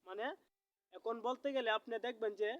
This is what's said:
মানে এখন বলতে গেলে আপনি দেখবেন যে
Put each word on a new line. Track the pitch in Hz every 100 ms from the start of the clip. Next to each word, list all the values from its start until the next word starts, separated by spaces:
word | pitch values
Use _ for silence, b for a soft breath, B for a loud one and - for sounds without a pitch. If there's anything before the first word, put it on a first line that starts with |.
| -
মানে | 190 247 381 _ _ _ _ _
এখন | 185 - 233
বলতে | 226 262 285
গেলে | 269 233
আপনি | 220 226 226
দেখবেন | 233 233 220
যে | 202 214 262